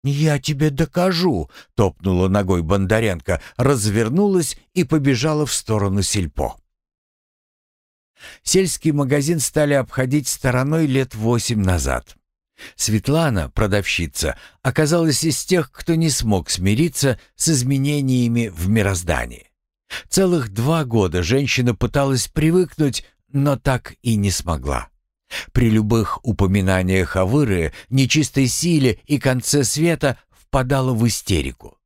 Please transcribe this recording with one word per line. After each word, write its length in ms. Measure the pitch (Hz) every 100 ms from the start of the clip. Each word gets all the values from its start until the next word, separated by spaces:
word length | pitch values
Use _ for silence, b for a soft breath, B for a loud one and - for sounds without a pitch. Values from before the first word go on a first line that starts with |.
«Я 360 | 135 143 156 147
тебе 320 | - 143 151
докажу», 800 | 139 160 180 185 170 180 104 73 B B
топнула 540 | - 98 - 95 90 92
ногой 340 | 101 92 90
Бондаренко, 760 | 80 98 95 110 113 87 - 87 B B
развернулась 1000 | 127 135 107 101 110 156 202 190 147 - b
и 100 | 180
побежала 640 | 175 156 139 120 156 151 151
в 60 |
сторону 500 | - - 110 98 98
сельпо. 540 | 92 104 82 - 62 - _ _ _ _ _ _ _ _ _ _ _ _ _ _ _ B B B
Сельский 500 | - 185 190 - 160
магазин 480 | 147 135 147 139 170
стали 340 | - 156 147
обходить 540 | 143 - - 127 147 131
стороной 580 | - 135 127 135 160 151
лет 280 | 131 131
восемь 460 | 107 110 117 - 107
назад. 560 | 95 90 67 62 - - _ _ _ B B
Светлана, 760 | B - 107 131 156 160 104 71
продавщица, 880 | - 104 101 - - 80 - 80 - B B
оказалась 600 | 131 131 151 170 165 131
из 200 | 160 127
тех, 260 | - 180 135
кто 240 | - -
не 140 | 165 165
смог 400 | 131 113 98 -
смириться 720 | - 92 110 165 - 139 117 b
с 160 | _ 160
изменениями 1000 | 147 123 139 139 147 135 127 120 120 113
в 200 | 82 90
мироздании. 840 | 110 98 90 85 69 60 58 _ _ _ _ _ B B
Целых 400 | - 190 175 113
два 360 | 95 123 165
года 380 | 131 113 92 90
женщина 520 | 82 131 143 - 123
пыталась 540 | 107 123 143 139 131 -
привыкнуть, 760 | - 156 180 175 - 147 - b b _
но 260 | 139 143 135
так 380 | - 127 - -
и 140 | 123 110
не 140 | 101
смогла. 580 | - - 78 67 64 - _ _ _ _ B B
При 160 | - 117
любых 560 | 110 107 117 104 -
упоминаниях 920 | - 104 98 98 92 92 92 95 87 95
о 100 | 92
вырое, 460 | 139 131 92 78 B B
нечистой 560 | 131 131 156 139 139 127
силе 540 | - 170 160 131 104 -
и 120 | 143
конце 460 | 135 127 - 143
света 540 | 127 143 170 156 143 - _
впадала 640 | _ _ 135 127 135 131
в 120 | 113 117
истерику. 680 | - - 87 67 62 - _